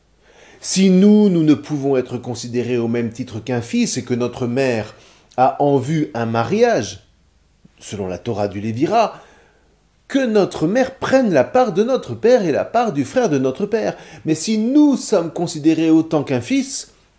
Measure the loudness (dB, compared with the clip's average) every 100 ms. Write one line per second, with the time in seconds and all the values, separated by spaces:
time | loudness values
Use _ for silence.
0 | _ _ _ _ -20 -12 -4 2 4 6
1 | 6 6 6 4 2 2 0 -4 0 0
2 | -2 -6 -8 -10 -6 -4 -2 -2 -2 -2
3 | -4 -6 -10 -10 -6 -6 -4 -2 -2 -4
4 | -4 -4 -4 -4 -4 0 0 -2 -4 -12
5 | -20 _ _ 0 0 2 2 2 0 -2
6 | -2 -4 -2 0 0 2 2 2 -2 -10
7 | _ _ _ _ _ _ _ _ -12 -8
8 | -8 -8 -6 -4 -4 -4 -6 -2 0 0
9 | 0 -4 -20 _ _ _ _ _ _ _
10 | -4 -2 2 2 2 0 -2 0 -2 -4
11 | 0 2 4 2 2 2 2 0 0 -2
12 | -4 -2 2 2 2 -2 0 -2 -2 -2
13 | -2 0 0 0 -2 -2 -4 -4 -4 -8
14 | -14 -10 -4 -2 0 -2 2 4 4 2
15 | 0 -2 -2 -4 -6 0 2 2 4 2
16 | 2 -2 -2 -4 -2 -2 -2 -8 -12 _
17 | _